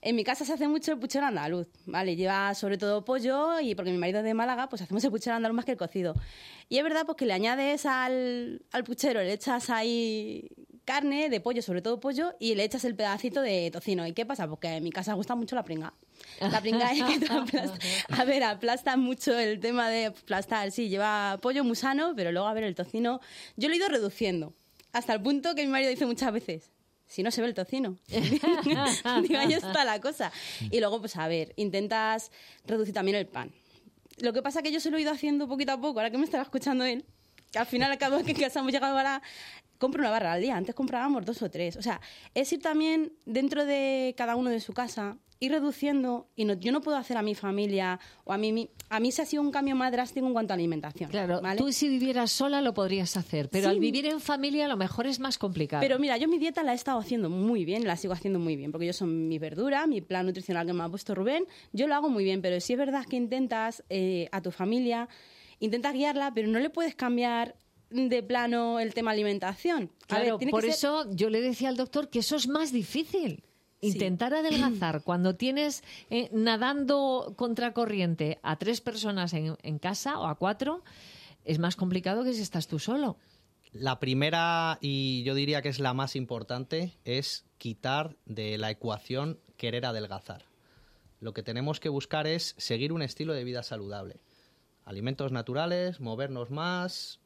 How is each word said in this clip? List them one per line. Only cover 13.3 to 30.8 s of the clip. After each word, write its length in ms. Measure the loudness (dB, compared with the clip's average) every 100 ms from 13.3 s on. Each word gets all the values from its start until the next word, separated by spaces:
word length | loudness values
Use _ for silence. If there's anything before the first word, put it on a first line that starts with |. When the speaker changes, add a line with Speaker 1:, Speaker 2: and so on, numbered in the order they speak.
| 0
Speaker 1:
de 300 | 2 2 0
tocino. 340 | -2 0 0 0
¿Y 60 |
qué 140 | -4 -4
pasa? 200 | -2 -4
Pues 140 | -4
que 80 | -4 -4
en 80 |
mi 80 | -4
casa 220 | -4 -2
gusta 200 | -2 -2
mucho 220 | -2 -2 -4
la 80 |
pringa. 300 | -2 -6 -6 -12 _ -20 -20 -4
La 200 | 0 0
pringa 320 | 2 2 4
es 100 | 4
que 220 | 2 2 2
tú 60 |
aplastas, 480 | 0 0 -2 -2 -4 -4 -2 -2
a 140 | 2 4
ver, 160 | 4
aplastas 540 | 2 0 0 0 2 2
mucho 380 | 2 2 2 4
el 200 | 2 2
tema 280 | 0 2 2
de 180 | 2 0
aplastar. 640 | -4 -4 -2 0 -2 -2
Sí, 180 | -2 0
lleva 480 | 2 2 2 0 0
pollo 240 | 0 2
muy 100 | 2
sano, 380 | 2 0 2 0
pero 180 | 0 0
luego, 140 | 2 0
a 40 |
ver, 120 | 0
el 100 | -2
tocino, 460 | -4 -4 0 0 0 -6 -18 -16 -2
yo 120 | 0
lo 60 |
he 40 | 2
ido 100 | 2
reduciendo, 640 | 2 0 0 0 0 -4 -12 _ _ -4
hasta 220 | -4 0
el 80 | 0
punto 320 | 2 2 2
que 80 | 0
mi 40 | 2
marido 160 | 2 2
dice 140 | 2
muchas 260 | 0 2 0
veces, 360 | 0 -4 -8 -10 _ _ _ _
"Si 160 | -2
no 80 | -2
se 100 | 0
ve 60 | -2
el 60 |
tocino". 420 | -2 -4 -2 -2 -4 -4
<laughs> 0 | 0 2 2 4 2 4 2 2 2 2 2
Digo, 160 | 4 4
"Ahí 140 | 4
está 300 | 2 2 2
la 160 | 2 2
cosa". 320 | -2 -2 -4 -6 -12 -8 0
Y 100 | 2